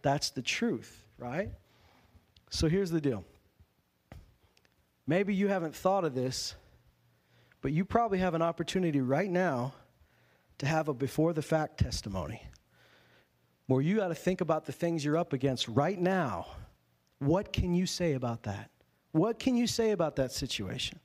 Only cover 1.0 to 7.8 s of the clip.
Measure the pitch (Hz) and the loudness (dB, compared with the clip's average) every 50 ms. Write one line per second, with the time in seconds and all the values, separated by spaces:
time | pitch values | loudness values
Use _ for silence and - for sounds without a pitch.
1 | - _ _ - 123 120 123 160 202 - - - _ _ _ _ _ _ _ _ | -20 _ _ -12 -10 -6 -4 -4 -4 -6 -8 -14 _ _ _ _ _ _ _ _
2 | _ _ _ - _ _ _ - _ _ - - - 156 160 196 202 175 165 165 | _ _ _ -20 _ _ _ -20 _ _ -4 0 2 2 4 2 0 2 0 0
3 | 147 143 120 101 90 - - - _ _ _ _ - _ _ _ _ _ _ _ | 2 2 0 0 -6 -12 -20 -20 _ _ _ _ -20 _ _ _ _ _ _ _
4 | _ _ - - - - _ _ _ _ _ _ _ _ _ _ _ _ _ _ | _ _ -20 -20 -20 -20 _ _ _ _ _ _ _ _ _ _ _ _ _ _
5 | _ - 151 185 202 190 208 185 202 196 202 190 165 160 - - - 185 196 202 | _ 0 2 2 2 2 2 2 2 2 2 0 -2 -4 -6 0 2 2 2 4
6 | 180 156 127 131 123 131 127 - - - - - - - - _ _ _ _ _ | 2 0 0 0 -2 -2 -2 -4 -6 -8 -10 -12 -20 -20 -20 _ _ _ _ _
7 | _ _ _ _ _ _ _ _ _ _ _ _ - 135 147 160 | _ _ _ _ _ _ _ _ _ _ _ _ -4 0 0 0